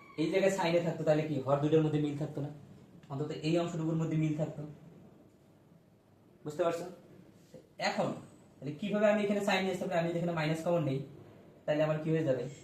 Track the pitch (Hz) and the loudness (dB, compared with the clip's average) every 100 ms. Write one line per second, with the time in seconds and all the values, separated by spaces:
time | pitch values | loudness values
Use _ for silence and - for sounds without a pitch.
0 | - - 160 190 190 190 170 170 165 147 | -14 -4 0 4 4 2 2 2 2 -2
1 | 156 151 156 135 127 139 151 156 151 151 | 2 2 2 -2 0 2 4 4 4 2
2 | 147 139 151 - 139 - - - - - | 0 -2 -6 -6 -8 -10 -18 -20 -20 -20
3 | - 135 147 - 156 170 170 160 160 160 | -10 -6 -6 -4 0 0 0 -2 -2 0
4 | 156 156 156 147 151 - 151 - - - | 0 0 0 0 -4 -6 -12 -14 -20 -20
5 | - - - - - - - - _ _ | -20 -20 -20 -20 -20 -20 -20 -20 _ _
6 | _ _ - - 151 151 170 170 175 - | _ _ -20 -16 -10 -2 0 0 -8 -14
7 | - - - - - - - - 190 214 | -20 -20 -20 -20 -20 -20 -20 -4 -2 0
8 | 135 120 - - - - 139 151 202 208 | -2 -4 -12 -20 -20 -12 -10 -6 -2 2
9 | 208 214 202 202 202 190 190 175 - 170 | 4 4 2 0 2 2 0 -2 -2 0
10 | 170 165 175 165 156 160 175 175 139 135 | 0 0 0 0 0 0 0 2 2 -2
11 | - - - - - - - 151 156 156 | -6 -14 -20 -20 -20 -10 -2 2 2 0
12 | 160 160 143 123 143 - | 0 0 2 0 -2 -10